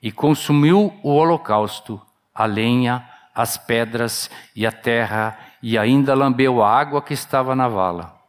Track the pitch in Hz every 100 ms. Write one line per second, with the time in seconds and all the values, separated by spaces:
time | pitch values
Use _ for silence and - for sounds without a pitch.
0 | 113 - 147 151 - 147 147 190 208 -
1 | 147 143 165 165 - 107 107 - - 104
2 | _ _ _ - 110 104 113 123 123 123
3 | 123 - _ - 117 - - 117 113 117
4 | 117 - - - - - 110 - - 117
5 | 110 107 110 110 - _ 117 110 107 139
6 | 135 135 139 123 135 123 104 120 147 143
7 | 139 139 - 135 131 131 127 104 92 87
8 | 85 _